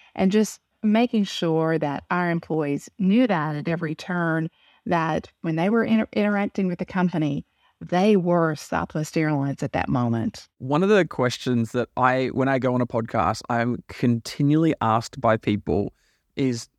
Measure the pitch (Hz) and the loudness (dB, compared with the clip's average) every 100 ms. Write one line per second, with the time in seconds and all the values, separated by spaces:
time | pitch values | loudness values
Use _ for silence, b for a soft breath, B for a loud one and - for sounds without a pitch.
0 | b - 190 214 214 - _ _ 214 214 | b 0 2 2 0 -4 _ _ 0 2
1 | 247 220 196 - 170 160 160 160 151 139 | 2 0 -2 -2 0 2 2 0 -2 -6
2 | - 180 175 170 - 160 143 143 - - | -2 -2 0 -2 -2 -4 -2 -4 -6 -4
3 | 185 220 254 175 151 147 156 165 160 160 | 2 4 2 0 -2 -4 -4 -4 -4 -8
4 | - 175 165 160 160 b b b - 170 | -6 -2 0 0 -2 b b b -2 -2
5 | 160 160 - _ 165 160 185 226 220 220 | 0 -4 -6 _ -4 -2 0 0 2 0
6 | 214 214 208 202 208 - 185 175 180 190 | 0 -2 0 0 -2 -2 -2 -2 -4 0
7 | 180 170 151 143 - _ _ - 165 175 | 0 0 -2 -4 -8 _ _ -18 -4 2
8 | 208 202 175 175 160 151 - 170 - 160 | 4 4 4 2 2 -2 -4 -6 -4 -4
9 | 156 165 156 147 139 - 135 - - 131 | -4 0 0 0 -2 -4 -4 -4 -2 0
10 | 120 113 202 - - - 131 147 190 208 | 0 0 -2 -6 -20 -14 -2 0 4 4
11 | 165 - 123 - - 120 113 123 117 - | 2 0 -2 -2 -2 0 0 -2 -4 0
12 | 127 131 127 - 135 135 123 123 123 117 | 2 2 0 0 0 0 0 0 0 -2
13 | 113 117 87 107 - 117 120 117 - - | -2 0 0 0 -2 -2 -2 -4 -8 -2
14 | 123 117 - - 143 156 165 - 113 113 | 0 0 -2 -2 2 4 2 2 2 0
15 | - - 117 110 - 104 - 90 101 _ | 0 -2 2 2 2 -2 0 -2 -2 _
16 | _ _ _ - 131 117 - | _ _ _ -4 -2 -2 -8